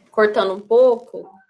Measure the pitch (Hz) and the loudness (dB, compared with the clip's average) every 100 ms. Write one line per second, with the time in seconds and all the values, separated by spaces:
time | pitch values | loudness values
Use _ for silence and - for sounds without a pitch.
0 | _ - 214 214 190 190 202 233 254 233 | _ -2 0 0 -4 -6 -2 2 2 0
1 | - - - - _ | -6 -20 -20 -20 _